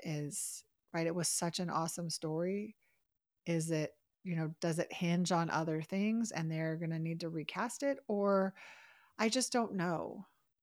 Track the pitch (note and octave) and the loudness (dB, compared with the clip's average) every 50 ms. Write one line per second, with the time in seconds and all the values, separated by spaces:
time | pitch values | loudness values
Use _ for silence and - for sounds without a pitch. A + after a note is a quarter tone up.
0 | - E3 D#3 D3 D3 C#3+ - - - - - - - _ _ _ _ _ - E3+ | -6 -4 -4 -4 -4 -4 -4 -6 -6 -6 -8 -10 -14 _ _ _ _ _ -2 0
1 | E3 E3+ E3+ F3+ D#3+ - - - F3+ E3+ E3 - F3+ E3+ - D#3 E3 E3 - - | 0 2 2 0 0 0 0 0 0 0 0 -2 -2 0 0 0 0 0 -2 -4
2 | F3 E3 - - - D#3 D#3 D#3+ F3 F#3 G3 G3+ G#3+ A3 - _ _ _ _ _ | -4 -4 -4 -4 -2 -2 0 0 0 0 0 -2 -4 -6 -10 _ _ _ _ _
3 | _ _ _ _ _ _ _ _ _ E3+ E3+ E3 D#3+ D#3+ E3 D#3 D3+ - - _ | _ _ _ _ _ _ _ _ _ 0 2 2 2 2 2 0 0 -2 -4 _
4 | _ _ _ _ - F#3+ E3+ D#3+ D#3+ D#3 E3 - - E3+ E3 E3+ - - - - | _ _ _ _ -6 -4 -2 -2 -2 -2 -2 -2 0 0 2 0 0 -2 -2 -2
5 | F3+ E3+ E3+ F3 F3+ - F#3 E3 E3+ E3 - D#3 D#3+ E3 D#3 D#3 D#3 - F#3+ G3 | 2 2 4 4 4 4 4 4 4 2 2 0 2 0 0 -2 -2 -2 0 0
6 | G3+ G#3+ A3 A3+ A#3 G#3+ - D#3+ E3 D#3+ D#3+ D#3+ D#3+ D#3+ D#3+ D#3+ E3+ D#3+ E3 D#3+ | 2 2 2 0 0 -2 -2 -2 -2 -2 0 0 0 -2 -2 -2 -2 -2 -2 -2
7 | D#3+ E3 E3 E3 E3+ E3 E3 D#3+ D3 - - F3+ A3 A#3+ - - C#4+ C#4 C#4 C#4 | -2 -2 -2 -4 -4 -4 -4 -4 -6 -4 -4 -2 -4 -4 -2 -2 0 0 0 0
8 | - - G#3+ G3+ G3+ G3+ G3 F#3+ F#3+ F#3+ - - - - - - - - - - | -2 -2 0 2 4 6 6 6 4 2 0 -6 -14 -18 -18 -20 -20 -20 -20 -20
9 | - _ _ - G#3+ A3+ A3 C4 B3+ - - A#3+ A#3 - G3+ F#3+ E3+ F3+ E3 D#3 | -20 _ _ 0 0 2 2 2 0 2 2 0 0 0 0 0 0 2 0 0
10 | E3 - - G#3 F3+ - _ _ _ _ _ _ | -2 -4 -6 -10 -12 -16 _ _ _ _ _ _